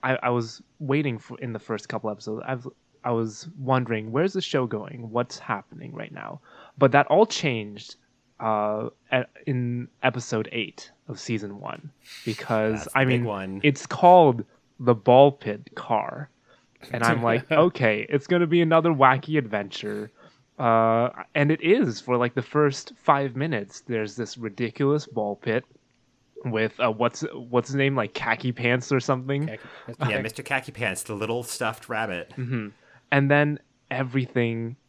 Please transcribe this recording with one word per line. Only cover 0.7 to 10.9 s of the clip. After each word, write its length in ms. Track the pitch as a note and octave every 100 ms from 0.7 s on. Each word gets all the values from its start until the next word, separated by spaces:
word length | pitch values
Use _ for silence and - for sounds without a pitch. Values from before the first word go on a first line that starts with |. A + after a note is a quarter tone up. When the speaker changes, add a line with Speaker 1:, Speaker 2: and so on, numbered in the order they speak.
| _
Speaker 1:
waiting 400 | D3 C#3+ C#3+ A2+
for 200 | - B2
in 140 | B2+
the 60 | A2
first 300 | - G#2+ -
couple 220 | A2 A2
episodes. 320 | G#2 - A2 B2
I've, 220 | C3 B2 _ _ _
I 80 | B2+
was 360 | A#2 A2+ G#2 - D#3+
wondering, 540 | C3 C3 A#2 A2 A2
"Where's 220 | A#2 F#3
the 80 | F#3+
show 240 | F3+ C#3+ B2
going? 440 | A2 G2+ B2 A#2
What's 280 | A2+ A#2+ -
happening 560 | - G#2 - - -
right 180 | - -
now?" 280 | - - - _ - - -
But 160 | C#3
that 140 | C3 -
all 200 | D#3+ A3
changed, 720 | - D#3+ A#2 G#2 G#2 - - _ _ _ _
uh, 520 | A2+ G#2+ G#2+ G#2+ A#2 _ _
at, 200 | - B2+ - -
in 420 | B2+ B2 A#2+ A#2+ _
episode 460 | C3 A#2+ - A2+ G#2+
eight 380 | A#2 G2 - -